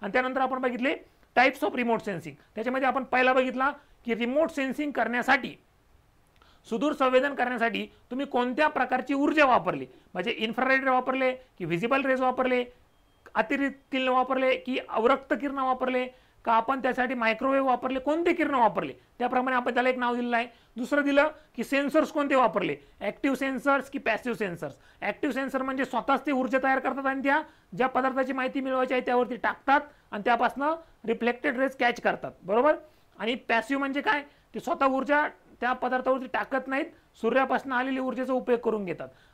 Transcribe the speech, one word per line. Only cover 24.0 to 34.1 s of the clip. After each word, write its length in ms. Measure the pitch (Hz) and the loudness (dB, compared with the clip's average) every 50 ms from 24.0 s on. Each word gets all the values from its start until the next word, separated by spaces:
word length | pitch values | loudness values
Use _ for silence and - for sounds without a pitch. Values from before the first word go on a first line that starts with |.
| - - 220 208 - 247 233 | -4 -2 -2 -2 -2 -4 -4
सेन्सर्स. 380 | - 214 190 170 170 156 143 123 - - - - - | -4 -4 -4 -6 -6 -8 -10 -10 -12 -20 -20 -16 -8
ॲक्टिव्ह 340 | - 202 202 - - 294 233 | -6 -6 -6 -4 -4 -4 -2
सेन्सर 280 | 262 277 262 - 262 262 | -2 -4 -4 -4 -4 -4
म्हणजे 220 | 269 262 262 262 | -4 -4 -4 -4
स्वतःच 420 | 254 - 233 - - 277 262 269 | -2 -2 -2 0 0 0 0 0
ते 60 | 302 285 | 0 0
ऊर्जा 260 | 254 262 240 240 262 254 | 0 0 0 0 0 2
तयार 160 | 269 269 277 | 2 0 0
करतात 280 | 262 - 269 277 269 | 0 -2 -4 -2 -2
आणि 160 | 269 269 269 262 | -2 -2 0 0
त्या 180 | 277 277 311 302 - - _ _ _ - | 2 2 2 0 -4 -12 _ _ _ -4
ज्या 100 | 165 240 | -2 0
पदार्थाची 460 | 262 262 254 262 262 254 269 262 254 277 | 0 0 0 0 0 0 0 -2 -2 -2
माहिती 280 | 269 254 262 254 277 | -2 -2 -2 -2 -4
मिळवायची 340 | 262 269 262 262 254 262 277 | -2 -2 0 0 0 0 0
आहे 80 | 254 247 | 0 0
त्यावरती 300 | 254 247 247 247 202 247 | 2 2 2 2 0 -2
टाकतात 440 | 208 - 214 202 - - - 269 294 294 - - _ _ - | -4 -2 -4 -4 -2 2 2 4 4 2 -2 -12 _ _ -12
आणि 120 | - 208 196 | -10 -4 0
त्यापासनं 500 | 247 233 233 247 220 - 254 277 302 311 285 - - _ _ - | 2 2 2 2 0 0 0 -2 -2 -2 -2 -6 -14 _ _ -4
रिफ्लेक्टेड 520 | 214 226 220 226 233 240 240 - 294 247 240 | -4 -2 0 0 -2 -2 0 -2 -2 0 0
रेज 180 | 262 269 262 | 0 -2 0
कॅच 240 | - 247 240 240 - | 0 0 0 0 0
करतात, 320 | - 202 170 - - 135 - - - | 0 -2 -2 -2 -4 -10 -12 -10 -4
बरोबर? 340 | 170 202 233 262 302 311 320 - - _ _ _ _ _ - | 0 2 4 4 4 4 2 -2 -16 _ _ _ _ _ -8
आणि 160 | 190 220 254 233 - - | -4 -4 -4 -4 -2 0
पॅसिव्ह 320 | 240 226 226 - 277 269 | 0 0 0 0 -2 -2
म्हणजे 200 | 277 269 269 285 | -2 -2 -2 -2
काय, 220 | - 403 | 0 0